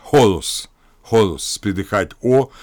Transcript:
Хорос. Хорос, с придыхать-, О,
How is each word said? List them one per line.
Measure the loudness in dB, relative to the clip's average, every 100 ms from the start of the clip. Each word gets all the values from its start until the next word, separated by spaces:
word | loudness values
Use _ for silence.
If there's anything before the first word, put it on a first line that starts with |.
Хорос. | 0 2 4 2 -4 -10 -12 _ _ _
Хорос, | -2 0 0 -2
с | -8 -8
придыхать-, | -6 -6 -4 -4 -4 -4
О, | 0 2 0 -6